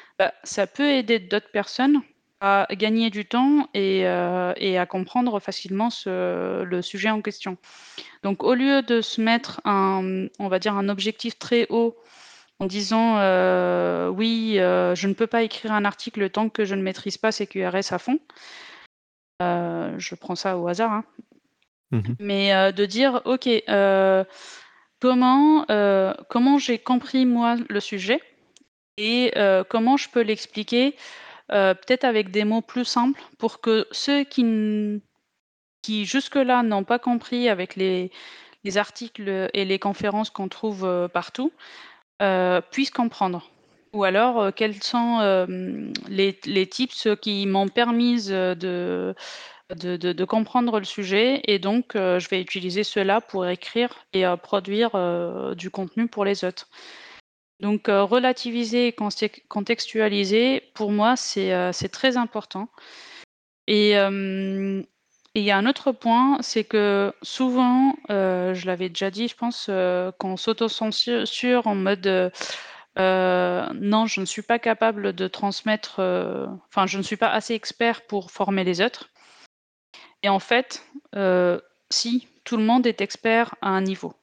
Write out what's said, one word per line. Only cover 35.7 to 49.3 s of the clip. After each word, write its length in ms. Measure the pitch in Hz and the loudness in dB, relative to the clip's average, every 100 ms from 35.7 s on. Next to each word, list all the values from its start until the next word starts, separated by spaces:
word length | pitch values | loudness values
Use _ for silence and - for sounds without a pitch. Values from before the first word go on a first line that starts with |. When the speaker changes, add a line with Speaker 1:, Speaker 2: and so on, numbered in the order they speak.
| _ | _
Speaker 1:
qui 220 | - 214 196 | -6 -4 -2
jusque-là 580 | 269 - 285 254 247 | -2 -2 0 2 2
n'ont 200 | 233 202 190 | 2 0 0
pas 140 | 240 | -2
compris 500 | 247 240 - 240 240 | 0 -2 -2 -2 0
avec 260 | 190 185 - | 0 -4 -2
les, 340 | 190 185 180 - - - - _ 202 | -2 0 -4 -10 -20 -20 -20 _ -4
les 120 | 190 | -2
articles 720 | 208 - 233 - 202 190 190 | -2 -6 -14 -10 -6 -4 -2
et 120 | - 190 | -2 -2
les 140 | 196 | -2
conférences 500 | 202 196 208 202 214 | -2 -2 -2 -2 -4
qu'on 180 | - 190 | -6 -8
trouve, 360 | - 220 196 190 | -6 -6 -4 -2
heu, 220 | 180 175 | -2 -2
partout, 420 | 175 170 - 269 - - - - - _ - | -4 -6 -4 -4 -4 -14 -20 -20 -20 _ -2
heu, 380 | 196 185 180 180 - | 2 2 2 2 0
puissent 200 | - - | -4 -2
comprendre ? 580 | - 233 - 190 180 - _ _ _ _ | 0 -2 0 -2 -2 -10 _ _ _ _
Ou 100 | 208 196 | -2 2
alors, 360 | 190 240 233 | 4 2 2
heu, 80 | 202 | 0
quels 300 | - 220 202 | 0 -4 -4
sont, 380 | - 240 240 233 | -4 0 0 2
hem, 720 | 208 190 180 185 185 - - - - | 2 2 0 -4 -6 -8 -8 -10 -6
les, 300 | 196 196 190 - | 0 0 -2 -2
les 220 | 196 185 | 0 0
tips 420 | - 254 - 226 208 | -2 -4 -2 0 0
qui 240 | - 202 196 | -2 -2 0
m'ont 200 | 196 196 | 0 0
permise, 640 | - 240 233 240 240 196 | 2 2 4 2 2 0
heu, 220 | 190 185 175 | -2 -2 -2
de, 600 | 180 180 180 180 185 190 - | -4 -4 -4 -4 -4 -6 -12